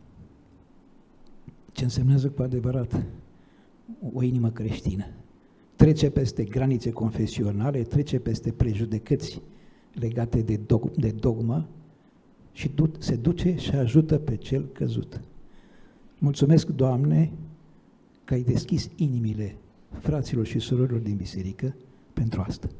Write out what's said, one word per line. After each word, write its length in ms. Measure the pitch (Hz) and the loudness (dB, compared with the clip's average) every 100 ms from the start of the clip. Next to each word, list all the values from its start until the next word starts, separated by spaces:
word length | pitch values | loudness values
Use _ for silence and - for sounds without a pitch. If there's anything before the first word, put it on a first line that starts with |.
| - - - - - - - - - - - - - - - - - | -20 -20 -20 -20 -20 -20 -20 -20 -20 -20 -20 -20 -20 -20 -20 -20 -14
ce 120 | - | -4
însemnează 440 | 127 120 127 139 139 | -2 2 4 4 2
cu 140 | 139 | -2
adevărat 640 | 127 123 117 131 120 - - - - - - _ _ _ - 226 151 | -2 -2 0 0 -2 -2 -4 -8 -20 -20 -20 _ _ _ -20 -12 -8
o 100 | - | -2
inimă 280 | 127 127 117 | 0 2 0
creștină. 540 | 117 110 - - 92 - - - - _ _ _ - | 0 -4 -4 -4 -4 -6 -12 -20 -20 _ _ _ 6
Trece 340 | 151 156 147 | 6 6 2
peste 340 | 143 131 - | 2 0 -2
granițe 460 | 107 113 131 123 120 | -4 0 0 0 -2
confesionale, 920 | 113 113 - 107 - 104 101 123 139 | -2 -2 0 -2 -2 -2 0 -2 -2
trece 360 | 113 147 147 131 | 0 0 0 -2
peste 320 | 117 113 - | -2 -4 -2
prejudecăți 920 | 113 123 104 113 104 - 143 - - - - - - _ | 0 0 0 -2 -4 0 -2 -2 -12 -16 -20 -20 -20 _
legate 480 | - 117 120 117 117 | -8 -4 -2 0 0
de 160 | 107 107 107 | 0 -2 2
dog-, 280 | 131 - - | 0 0 -2
de 120 | 113 | -2
dogmă 580 | 107 127 113 113 139 160 - - - _ _ _ _ - | 0 0 0 0 -2 -4 -10 -20 -20 _ _ _ _ -20
și 160 | - 147 | -6 -4
du-, 220 | - 156 - | 0 0 0
se 160 | - 117 | -2 0
duce 400 | 117 175 180 180 | 2 2 2 0
și 180 | - | 0
ajută 440 | 139 120 135 156 151 | 2 4 6 6 4
pe 180 | 147 110 | 0 -4
cel 280 | - 135 143 | -2 -2 -2
căzut. 480 | - 131 113 - - - - - - - - - - - - | -4 -4 -2 -6 -10 -14 -18 -20 -20 -20 -20 -20 -20 -20 -2
Mulțumesc, 480 | 147 139 139 160 - | 0 4 6 6 4
Doamne, 640 | 135 131 127 143 156 160 - - - - - _ _ _ _ | 2 2 2 4 4 2 0 -14 -18 -20 -20 _ _ _ _
că 100 | - | -4
ai 60 | 127 | -2
deschis 480 | 123 120 - 165 - - | 2 0 0 -2 -4 -2
inimile 600 | 151 123 113 107 104 - - - - - | 0 0 -2 -2 -6 -8 -18 -20 -18 -8
fraților 480 | - 151 117 123 110 | -2 -2 -2 -2 -2
și 120 | 120 | -2
surorilor 420 | - 123 127 117 | 0 2 2 0
din 160 | 107 104 | -2 -4
biserică 580 | 92 92 95 95 131 135 - - - | -4 -6 -8 -6 -6 -8 -16 -20 -10
pentru 320 | - 113 98 92 | -4 -2 -2 -4
asta. 220 | - - - | -4 -8 -10